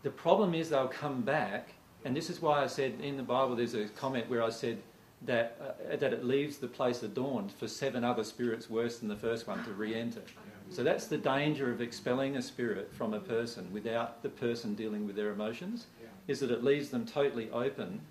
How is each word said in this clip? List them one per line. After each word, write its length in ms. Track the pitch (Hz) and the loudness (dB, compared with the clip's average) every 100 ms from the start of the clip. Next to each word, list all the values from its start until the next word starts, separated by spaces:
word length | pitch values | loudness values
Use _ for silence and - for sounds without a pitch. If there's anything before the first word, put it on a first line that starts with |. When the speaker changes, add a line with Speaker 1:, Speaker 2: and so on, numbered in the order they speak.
Speaker 1:
the 60 | 135 | -4
problem 460 | - 170 196 196 165 | 0 6 8 8 4
is 140 | 160 | 4
they'll 180 | 143 147 | 4 4
come 340 | - 147 131 | 0 -2 0
back, 520 | 117 151 104 104 - - - - 131 | 2 2 2 -2 -8 -18 -20 -10 -2
and 100 | 139 | -2
this 140 | - | -2
is 120 | 165 | 0
why 220 | 156 147 | 4 4
I 40 | 135 | 4
said 280 | 139 135 117 | 0 -2 -2
in 160 | 143 139 | -4 -4
the 60 | |
Bible 320 | 123 127 131 120 | 0 2 4 2
there's 200 | 120 110 | 0 0
a 100 | 104 | -4
comment 400 | - 135 131 113 | -4 -2 -2 0
where 120 | 120 | 2
I 80 | 113 | 2
said 300 | 113 120 113 - - - - | 0 -2 -4 -8 -20 -20 -12
that, 340 | 120 120 117 - | 0 2 2 -2
uh, 340 | 139 - - 156 | -8 -8 -4 0
that 160 | 135 | 2
it 120 | 120 123 | 2 2
leaves 320 | 139 143 - | 2 2 -4
the 100 | 123 | -8
place 360 | - 127 120 | 0 0 2
adorned 480 | 110 101 135 120 98 | -4 -2 0 0 -2
for 160 | - 110 | -6 -8
seven 360 | - 139 120 | -2 -2 2
other 200 | 120 113 | 2 2
spirits 460 | 107 - 120 110 - | -2 -2 -2 -2 -2
worse 280 | 113 117 117 | 0 0 -2
than 100 | 107 | -4
the 80 | 104 | -2
first 320 | 113 117 107 | 0 0 -2
one 160 | 95 117 | -6 -4
to 60 | |
re-enter. 480 | 98 110 113 117 113 - | -4 -2 -2 -2 -6 -12
Speaker 2:
Yeah. 500 | - - - - - | -16 -18 -16 -10 0
Speaker 1:
So 80 | |
that's 220 | 131 - - | 2 2 0
the 120 | 151 | 0
danger 540 | 143 135 147 139 131 | 2 4 4 2 0
of 100 | 110 | 0
expelling 560 | 120 - - 127 135 135 | -4 -4 0 2 2 -2
a 40 | |
spirit 500 | 123 - 120 98 101 | -4 -2 -2 -2 -6
from 220 | - 113 | -4 -2
a 60 | 107 | -2
person 520 | 95 113 117 - 90 | 0 0 0 -6 -8
without 520 | 104 110 113 120 - | -6 -2 0 -2 -4
the 60 | 127 | -8
person 440 | - 120 117 110 | -2 -2 0 -2
dealing 320 | 104 110 104 104 | -2 -2 -2 -2
with 100 | 98 | -2
their 160 | 104 | -2
emotions, 540 | 101 107 120 185 240 - - | -2 -4 -4 -6 -8 -10 -18
Speaker 2:
Yeah. 60 | 113 - - | -18 -14 -4
Speaker 1:
is 120 | 135 | -2
that 100 | 127 | 2
it 140 | 117 | 2
leaves 260 | 127 147 - | 4 4 2
them 160 | 123 113 | -2 -2
totally 460 | 147 139 120 110 | 2 2 2 -2
open 500 | 120 131 - 95 98 - | 0 -2 -2 -6 -6 -12